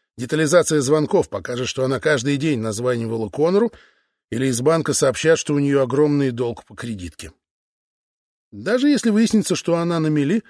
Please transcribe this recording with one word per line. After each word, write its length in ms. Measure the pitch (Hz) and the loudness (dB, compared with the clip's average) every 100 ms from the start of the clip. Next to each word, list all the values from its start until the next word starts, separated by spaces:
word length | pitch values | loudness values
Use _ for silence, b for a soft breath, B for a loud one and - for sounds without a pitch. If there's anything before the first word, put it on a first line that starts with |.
| _ - | _ -12
детализация 640 | 123 156 156 175 156 156 | -6 -2 2 4 4 0
звонков 500 | 131 156 151 185 - | 2 2 2 0 0
покажет, 380 | 101 90 123 127 | -4 -8 -6 -6
что 160 | - | -2
она 160 | 131 131 | -2 0
каждый 380 | 156 147 123 143 | 0 0 0 -2
день 220 | 156 131 | 0 -2
названивала 720 | 110 104 123 120 113 113 107 | -2 -4 -2 -2 -2 -4 -6
Конору, 440 | - 156 196 233 b b b b b - | 0 2 2 0 b b b b b -10
или 140 | 113 131 | -4 -2
из 140 | 120 | 0
банка 320 | 135 165 147 | 2 2 0
сообщат, 440 | 139 139 120 156 160 | 0 0 0 2 2
что 160 | - | 2
у 60 | 143 | 0
нее 240 | 143 139 | 2 2
огромный 480 | 131 139 151 147 139 | 2 2 2 2 0
долг 340 | 117 120 117 - | -2 -6 -6 -14
по 100 | 110 | -14
кредитке. 560 | 120 104 87 - 78 - _ _ _ _ _ _ _ _ _ _ _ | -10 -10 -10 -14 -20 -20 _ _ _ _ _ _ _ _ _ _ _
«Даже 380 | 101 127 247 285 | -12 -4 0 2
если 200 | 277 233 | 2 2
выяснится, 460 | 208 226 220 175 165 | 2 2 2 0 -2
что 200 | - 170 | 0 0
она 240 | 170 170 | 0 0
на 80 | 156 | 0
мели, 360 | 151 139 214 b | 0 0 0 b